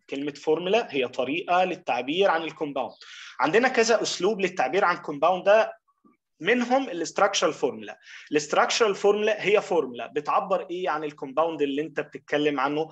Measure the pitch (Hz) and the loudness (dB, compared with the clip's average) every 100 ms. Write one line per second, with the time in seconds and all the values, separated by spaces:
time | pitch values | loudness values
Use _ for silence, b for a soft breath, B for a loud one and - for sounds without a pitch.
0 | - 139 143 143 - 160 175 220 226 143 | -12 -8 -8 -6 -2 -2 2 0 0 -2
1 | 123 - 131 160 - 180 160 160 - 123 | -2 -2 -4 -4 0 2 2 -2 -4 -4
2 | 127 170 196 165 160 156 151 135 110 - | -2 2 2 2 -2 -6 -6 -4 -6 -10
3 | B B B - 139 233 254 240 226 226 | B B B -2 2 4 4 4 4 2
4 | - - 180 208 185 - 131 180 180 165 | 0 0 0 0 -2 0 0 2 2 0
5 | - 147 160 185 185 214 208 - _ _ | -6 0 2 4 4 4 4 -4 _ _
6 | _ _ _ _ 165 247 240 262 269 175 | _ _ _ _ 0 2 2 0 0 -4
7 | 156 - 202 - 175 - 131 110 104 - | -4 0 2 2 0 0 -4 -4 -12 -16
8 | B B B 151 147 185 240 - 220 190 | B B B -2 2 2 2 4 2 4
9 | 202 208 214 208 175 208 - 175 131 120 | 2 4 2 0 2 2 2 0 0 -6
10 | 117 147 147 160 185 185 - 175 180 151 | -8 -6 -2 -2 0 -2 -4 -6 -4 -4
11 | 156 151 139 131 165 156 143 139 160 156 | -6 -10 -6 -2 0 0 -2 -2 -6 -6
12 | 147 131 - 147 147 143 135 147 156 | -8 -12 -4 -2 0 0 -2 -2 -6